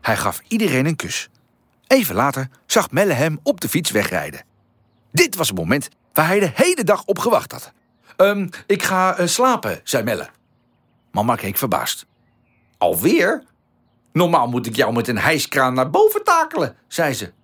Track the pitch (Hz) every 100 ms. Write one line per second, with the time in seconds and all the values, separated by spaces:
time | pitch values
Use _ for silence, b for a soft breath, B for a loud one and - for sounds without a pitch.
0 | - 104 104 - _ 226 208 131 143 156
1 | - - - _ _ _ _ _ _ 269
2 | 208 98 135 135 131 b b - - 139
3 | 202 127 160 151 - - - 151 165 104
4 | 95 90 73 - - _ _ _ _ _
5 | _ - 349 - 160 90 82 139 - _
6 | _ - 160 202 185 - 359 359 190 202
7 | - 196 233 220 - - - _ _ _
8 | b b 196 202 180 B B 202 - 190
9 | 185 180 175 - 254 233 107 87 - 127
10 | 110 101 71 _ _ _ _ _ _ _
11 | _ - 110 117 98 101 127 92 - -
12 | - _ _ _ _ _ _ _ 87 -
13 | 151 330 185 269 - _ _ _ _ _
14 | _ 156 175 165 123 123 120 110 - 120
15 | 117 110 143 160 - 143 131 127 135 151
16 | 427 415 415 339 311 320 147 - _ -
17 | 156 120 92 _